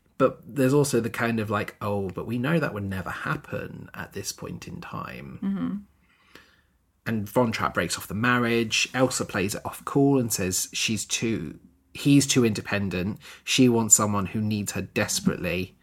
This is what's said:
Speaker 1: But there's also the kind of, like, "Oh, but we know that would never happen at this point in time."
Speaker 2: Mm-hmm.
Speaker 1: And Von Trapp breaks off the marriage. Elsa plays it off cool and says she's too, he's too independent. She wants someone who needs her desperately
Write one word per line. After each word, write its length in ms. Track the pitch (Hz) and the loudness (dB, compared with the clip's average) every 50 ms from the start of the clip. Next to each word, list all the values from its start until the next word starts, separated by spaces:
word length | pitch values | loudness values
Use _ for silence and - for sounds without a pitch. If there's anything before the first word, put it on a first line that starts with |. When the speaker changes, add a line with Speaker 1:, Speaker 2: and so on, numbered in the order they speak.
| _ _ _ - | _ _ _ 2
Speaker 1:
But 240 | 135 - - - - | 2 2 2 -4 -14
there's 280 | - 110 135 131 131 143 | -6 0 2 2 4 6
also 260 | 147 139 139 - 117 | 4 4 4 2 2
the 100 | 110 113 | 0 0
kind 300 | - - 120 117 117 110 | -2 -2 -2 0 0 0
of, 100 | 104 107 | 0 0
like, 260 | 107 104 101 - - - | 0 -2 -2 -4 -8 -8
"Oh, 280 | 110 104 101 101 98 92 | -4 -4 -2 -2 -4 -4
but 160 | 85 - - | -6 -6 -6
we 120 | - 117 123 | -4 -4 -2
know 200 | 120 147 170 165 | 0 0 2 2
that 160 | 143 - 104 | 0 -2 -4
would 100 | 104 101 | -4 -4
never 260 | 95 95 95 85 - | -4 -4 -6 -6 -8
happen 800 | - - - 131 151 147 - - - - - - - - - - - | -8 -6 -6 -6 -6 -6 -6 -8 -8 -8 -8 -10 -12 -16 -16 -14 -12
at 180 | 104 - - | -14 -12 -10
this 200 | - 98 - - | -10 -10 -10 -10
point 360 | - - - - - - - - | -10 -10 -12 -12 -12 -12 -12 -14
in 120 | - - | -12 -12
time." 580 | - - - - - - 62 62 69 67 - - | -12 -10 -10 -10 -10 -10 -12 -14 -14 -14 -10 -6
Speaker 2:
Mm-hmm. 340 | - 196 196 185 170 175 190 202 - - _ _ _ _ _ _ _ _ - - - _ _ _ _ _ _ _ _ _ _ _ - | -4 -4 -2 -2 -4 -4 -6 -6 -10 -14 _ _ _ _ _ _ _ _ -20 -20 -20 _ _ _ _ _ _ _ _ _ _ _ -6
Speaker 1:
And 220 | 120 113 110 101 104 | -6 -4 -4 -6 -2
Von 240 | - 127 123 113 | 0 2 2 2
Trapp 220 | 107 - 95 - - | 0 -2 -2 -2 0
breaks 220 | 104 87 85 - - | -2 -2 -2 -4 -6
off 80 | - - | -8 -6
the 60 | 87 | -4
marriage. 720 | 104 120 123 123 123 120 117 117 117 117 110 - - - - - | 0 2 4 4 4 2 2 2 0 0 0 0 -2 -2 0 2
Elsa 300 | 131 131 127 - - 101 | 2 2 2 2 -2 -4
plays 300 | - - 104 92 - - | -2 -2 -2 0 -2 -2
it 80 | - - | -6 -8
off 200 | - - - - | -10 -12 -10 -6
cool 340 | - - 147 139 139 139 131 | 0 2 4 4 6 4 4
and 140 | 117 113 | 2 0
says 360 | - - 95 92 92 - - - | 0 -2 -2 -2 -2 -2 -4 -4
she's 320 | - - - - 110 98 - | -4 -4 -2 -2 -2 -2 -4
too, 540 | - - - 123 113 107 87 82 - - - - - _ _ _ _ - | -4 -4 -2 -2 -2 -2 -4 -6 -8 -12 -14 -20 -20 _ _ _ _ -12
he's 320 | - - 143 143 143 135 | 0 4 6 6 6 6
too 180 | 139 - 135 120 | 4 4 4 4
independent. 720 | 113 101 - - - 101 101 101 95 90 92 90 104 127 - - - - - _ | 4 2 -2 -4 -4 -2 -2 -2 -2 -2 -2 -2 -4 -4 -8 -12 -18 -20 -10 _
She 240 | - - - 131 123 | 0 4 6 6 6
wants 260 | 117 113 113 107 - | 6 4 6 6 6
someone 320 | - 107 104 104 101 95 | 6 6 2 0 0 -2
who 140 | - - 110 | -2 -2 -2
needs 320 | 107 107 107 104 101 - | 0 0 0 -2 -2 -4
her 100 | - 98 | -4 -6
desperately 920 | 92 - - 113 104 - - - - 95 - - 90 90 87 92 90 - - _ | -6 -2 -2 0 0 0 -2 0 0 0 0 0 -2 -2 -2 -2 -4 -6 -10 _